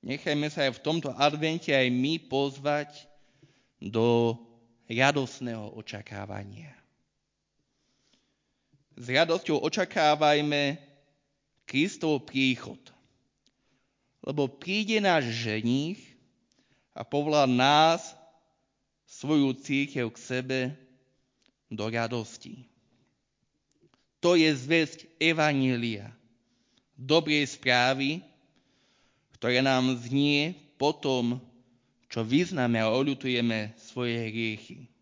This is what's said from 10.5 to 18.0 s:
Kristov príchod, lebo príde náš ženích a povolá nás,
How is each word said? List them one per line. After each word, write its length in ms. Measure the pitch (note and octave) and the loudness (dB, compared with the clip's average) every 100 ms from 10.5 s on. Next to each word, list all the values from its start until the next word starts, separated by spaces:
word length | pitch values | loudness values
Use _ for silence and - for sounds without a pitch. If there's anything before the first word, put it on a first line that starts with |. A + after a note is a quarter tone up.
| D3 C#3+ C#3+ - _ _ _ _ _ _ _ - | 0 -2 -4 -12 _ _ _ _ _ _ _ -4
Kristov 600 | C3+ F3+ - D#3+ D3 C#3 | 0 0 -2 -2 -2 -2
príchod, 520 | C3+ C3+ B2 - - - _ _ _ _ _ _ _ _ _ _ _ _ _ - | 0 0 0 -8 -16 -20 _ _ _ _ _ _ _ _ _ _ _ _ _ -8
lebo 240 | D3 C3+ | -2 -2
príde 480 | C3+ - G3+ G#3 A3 | -4 -4 -4 0 0
náš 320 | G3+ E3 A#2+ | 4 2 2
ženích 680 | A2+ A#2 G#2+ A#2 C3 D3+ G3+ - _ _ _ _ _ _ _ _ | -4 -4 -2 0 -2 -2 -8 -16 _ _ _ _ _ _ _ _
a 120 | - A#2 | -16 -4
povolá 400 | C#3+ D3 D3+ C3+ | -4 0 2 4
nás, 680 | B2 C3 D3 D#3+ E3 | 4 6 6 6 4